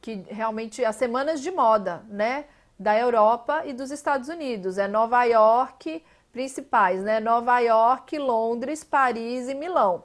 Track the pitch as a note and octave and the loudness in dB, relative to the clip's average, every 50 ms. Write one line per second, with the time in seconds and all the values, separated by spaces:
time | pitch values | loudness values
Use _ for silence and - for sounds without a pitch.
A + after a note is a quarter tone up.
0 | - - A3+ G3+ F3+ - - G3+ A3 A3+ A3 A3 A3+ A3+ G#3+ - B3+ A3 G#3+ A3 | -14 -12 -12 -12 -12 -14 -10 -6 -6 -6 -6 -6 -10 -10 -6 -2 -2 -2 0 -2
1 | C4+ A#3+ A#3 B3+ C#4 D4 D#4+ D4+ B3+ E4 F#4+ F4 C4 A3+ A3 G#3+ G3 F#3 F3 D#3+ | -2 -2 -2 -2 -2 -2 -4 -4 -4 -6 -2 2 4 4 4 4 2 -2 -8 -8
2 | G3+ A3 G#3 G3+ G#3 A3+ B3+ C#4+ D4 - _ _ _ _ _ _ F#3+ G#3+ G#3 G#3+ | -12 -14 -6 -2 -2 -2 -2 -4 -8 -12 _ _ _ _ _ _ 0 2 2 4
3 | A#3+ B3 A#3 A3+ G#3 G#3+ A#3 A#3 A#3 - D4 D#4 - C#4+ C#4 A#3+ C#4 C4 C#4+ C#4+ | 2 2 4 4 6 4 4 2 -2 -4 -4 -4 -4 -6 -10 -10 -10 -10 -10 -8
4 | - D#4+ C#4+ C#4 A#3+ C#4 E4 E4+ D#4 C4 A#3+ G#3 F3+ F#3+ F#3 G3 G3 G3+ G3+ G#3+ | -4 -2 -2 -2 -4 -8 -10 -8 -6 -6 -6 -6 -6 -6 -2 -2 -4 0 2 0
5 | A3+ A3+ A#3+ B3 B3 A#3+ A#3 A3+ G#3+ A3 A3+ A#3+ C4 B3+ - _ - E4 D#4+ E4 | 0 2 2 2 2 4 6 6 6 6 6 4 2 -2 -6 _ -12 -10 -10 -10
6 | _ _ _ _ _ _ _ A#3 C4 C4+ C4+ - C#4+ - - A#3+ G3+ F#3 F3+ F#3 | _ _ _ _ _ _ _ -10 -10 -8 -8 -12 -10 -2 2 2 4 4 2 0
7 | F#3+ G#3 A3 A3 A3 A3 A#3 A#3+ A#3 A#3+ B3 B3 A#3+ A#3 A3+ A3 A3+ A#3 B3+ B3+ | -2 -2 -2 -2 0 0 0 0 2 2 2 2 4 4 4 4 4 4 2 0
8 | - - - D4+ C#4+ C4 A#3+ A3 A3+ A3+ A#3 A#3+ A#3 B3+ D#4 D4+ - _ - C#4+ | -4 -10 -8 -6 -2 -2 -2 0 0 -2 -4 -4 -4 -6 -8 -8 -8 _ 0 2
9 | C4+ B3+ A#3+ A3+ A3+ A#3 A#3+ B3+ B3 B3 C#4 C4+ D4 F4 F#4 D#4 A#3+ G3 F3+ E3 | 2 2 0 -2 -6 -6 -6 -8 -6 -8 -8 -8 -8 -2 0 2 2 2 0 -2
10 | - | -6